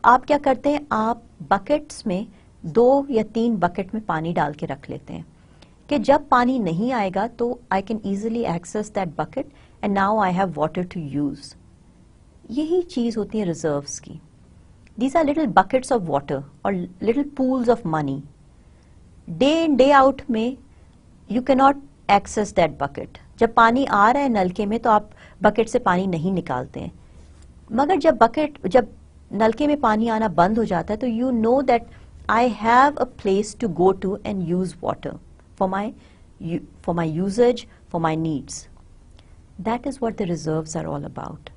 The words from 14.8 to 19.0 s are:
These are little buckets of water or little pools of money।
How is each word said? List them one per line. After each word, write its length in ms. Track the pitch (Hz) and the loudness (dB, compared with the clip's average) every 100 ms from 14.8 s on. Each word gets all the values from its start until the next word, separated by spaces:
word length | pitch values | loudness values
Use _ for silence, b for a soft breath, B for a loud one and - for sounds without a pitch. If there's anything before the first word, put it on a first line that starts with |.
| - - | -20 -4
These 160 | 262 330 | 0 2
are 120 | 294 | 2
little 240 | 294 285 | 0 2
buckets 440 | 185 190 262 254 240 | 2 2 -2 0 -2
of 120 | 170 | 0
water 320 | 139 139 139 139 - 202 | -4 -2 -8 -8 -6 -4
or 200 | 190 180 - | -4 -6 -4
little 380 | 202 247 285 - | -2 -2 -4 -2
pools 280 | 262 262 233 226 | -2 0 2 0
of 100 | 170 | 0
money। 340 | 156 143 135 - _ - b b b b b | -2 -2 -6 -10 _ -20 b b b b b